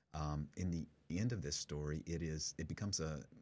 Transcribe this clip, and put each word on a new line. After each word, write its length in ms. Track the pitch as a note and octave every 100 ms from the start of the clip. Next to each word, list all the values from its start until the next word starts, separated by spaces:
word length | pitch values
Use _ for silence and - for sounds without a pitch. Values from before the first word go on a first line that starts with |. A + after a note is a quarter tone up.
| _
um, 340 | D#2+ D2+ D2+ D2+ -
in 140 | F#2
the 160 | E2+ D2+ - -
end 220 | E2 A#2+
of 100 | A2
this 140 | C#2+ -
story, 460 | - D2 D2 D#2 -
it 160 | E2
is, 320 | E2 D#2 - -
it 120 | D#2
becomes 320 | D#2 G2+ G2+
a, 200 | D#2+ D2+ - -